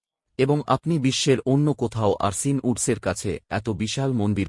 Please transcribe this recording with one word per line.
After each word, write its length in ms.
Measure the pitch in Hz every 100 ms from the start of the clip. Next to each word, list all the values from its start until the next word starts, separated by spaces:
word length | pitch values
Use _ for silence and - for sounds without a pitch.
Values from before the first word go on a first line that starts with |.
| _ _ _ -
এবং 240 | 135 147 -
আপনি 280 | 131 160 165
বিশ্বের 400 | 131 - 147 131 -
অন্য 140 | 139 151
কোথাও 380 | 139 117 113 104 - 101
আরসিন 300 | - 139 139 123
উডসের 300 | 113 - 107 95
কাছে 240 | 90 104 78 - 101
এত 80 | 117
বিশাল 400 | 90 110 - 135
মন্দির 360 | 120 104 101